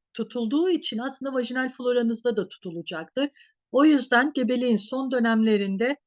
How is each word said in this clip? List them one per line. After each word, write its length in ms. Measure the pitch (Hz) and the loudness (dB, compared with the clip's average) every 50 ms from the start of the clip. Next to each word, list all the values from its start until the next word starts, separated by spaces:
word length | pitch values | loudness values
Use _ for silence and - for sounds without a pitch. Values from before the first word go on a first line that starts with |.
| _ _ _ | _ _ _
tutulduğu 560 | - 226 - - 247 233 214 277 311 349 381 | -8 -8 -6 -4 -4 -2 0 0 2 2 2
için 280 | 349 - - - 220 | 0 -2 -2 -6 -6
aslında 360 | 220 247 262 262 - 262 277 262 | -6 -6 -8 -10 -8 -8 -4 -2
vajinal 360 | 254 240 240 247 262 262 254 | -2 -4 -2 -4 -4 -4 -4
floranızda 680 | - - 247 247 247 240 233 226 226 220 - 240 226 | -6 -4 -2 0 0 2 0 0 -2 -2 -2 -2 -2
da 100 | 208 180 | -2 -4
tutulacaktır. 840 | - - - - 180 165 170 160 - 180 160 165 - _ 262 285 285 - _ - _ _ _ _ _ | -6 -10 -14 -14 -12 -12 -10 -10 -10 -10 -10 -10 -8 _ -4 -4 -4 -6 _ -20 _ _ _ _ _
O 140 | - 262 294 | 2 4 6
yüzden 460 | 311 294 262 - - 240 240 269 302 - | 6 6 4 2 2 2 2 2 2 0
gebeliğin 420 | 269 240 220 254 240 254 247 226 | -2 0 0 0 0 2 2 0
son 360 | 190 - - 262 262 269 254 | 0 0 -4 -6 -6 -4 -2
dönemlerinde 840 | 262 247 233 226 226 220 220 220 214 196 202 196 196 185 233 262 294 - _ | 0 0 2 2 2 2 4 4 2 2 2 -2 -2 -2 -2 -2 -2 -4 _